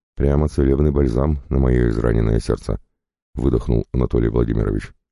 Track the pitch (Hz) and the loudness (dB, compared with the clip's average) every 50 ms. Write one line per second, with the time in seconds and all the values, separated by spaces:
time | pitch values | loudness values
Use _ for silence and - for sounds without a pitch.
0 | _ _ - - 67 71 71 71 76 73 - - 73 67 67 67 76 78 69 71 | _ _ -6 -2 0 2 2 2 0 0 0 0 2 2 2 2 2 2 2 2
1 | 71 64 57 62 67 78 76 69 - - 69 67 67 64 62 62 60 58 55 55 | 0 0 0 0 0 0 -2 -4 -4 -4 0 0 2 2 2 2 2 0 0 0
2 | 57 58 57 55 55 55 55 55 - - 57 55 - - - - - _ _ _ | 0 0 0 2 2 2 0 0 0 -2 -4 -4 -4 -6 -8 -8 -8 _ _ _
3 | _ _ _ _ _ _ - - 58 65 60 58 - - 60 57 - _ - 62 | _ _ _ _ _ _ -8 -4 -2 0 0 0 0 0 -2 -2 -2 _ -2 -2
4 | 64 - - 58 57 57 53 58 58 55 55 55 53 50 52 52 - - - _ | -2 0 0 0 0 0 0 0 0 0 0 -2 -2 -2 -4 -6 -6 -10 -18 _
5 | _ _ | _ _